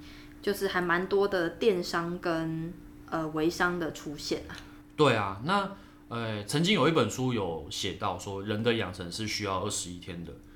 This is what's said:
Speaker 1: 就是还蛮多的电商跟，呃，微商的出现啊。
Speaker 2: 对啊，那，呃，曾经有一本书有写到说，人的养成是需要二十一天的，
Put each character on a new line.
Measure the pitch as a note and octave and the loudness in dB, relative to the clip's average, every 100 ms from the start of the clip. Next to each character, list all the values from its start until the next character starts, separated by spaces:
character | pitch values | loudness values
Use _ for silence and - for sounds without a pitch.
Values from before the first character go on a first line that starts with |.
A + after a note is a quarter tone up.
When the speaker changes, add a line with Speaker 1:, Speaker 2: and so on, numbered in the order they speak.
| - - - - | -12 -16 -18 -6
Speaker 1:
就 | G3+ | -2
是 | G3 G3 | 0 0
还 | F3+ | 0
蛮 | F3 F3 F#3 | 2 2 4
多 | G3 G3 | 4 4
的 | F#3+ E3+ | 2 0
电 | E3+ A#3 F3+ | 2 4 4
商 | F3 F3 E3+ F3+ | 2 -2 0 -2
跟， | F3+ E3 D#3+ D#3+ E3 E3+ - - - | 0 0 0 -2 -6 -8 -16 -18 -6
呃， | E3 D#3 | -4 -2
微 | D#3 E3 | 2 2
商 | E3+ F3+ F3 | 4 2 2
的 | D#3 | -2
出 | D#3 D#3+ C#3+ | -4 -8 -8
现 | - D#3+ - | -4 -4 -4
啊。 | - - - - - | -12 -14 -18 -8 4
Speaker 2:
对 | C#3+ | 6
啊， | A2 G2 G2 | 6 2 -2
那， | C#3 G3+ G3 - - - - | 0 2 0 -6 -16 -20 -8
呃， | A#2 A2+ G#2 G#2 | -4 -2 -4 -2
曾 | C#3+ | 2
经 | E3+ | 4
有 | G3+ C#3+ | 6 6
一 | |
本 | D#3 G#2+ | 6 4
书 | - B2+ | 2 0
有 | A2+ F#2 D#2+ D2+ | 2 0 -2 -6
写 | - F#2+ G2 | -6 -4 -2
到 | G#2 F#2 | -4 -4
说， | G2+ G2 | -6 -6
人 | G#2 G#2+ | -2 0
的 | A#2 A#2 | 2 2
养 | F#2 | 0
成 | F2+ F2 | -4 -6
是 | E2+ G#2+ | -4 -4
需 | - | -2
要 | G2 F#2 G2+ | 0 0 0
二 | |
十 | - F2+ | -4 -6
一 | F2 | -8
天 | - F2 | -10 -8
的， | D#2 - - | -10 -12 -18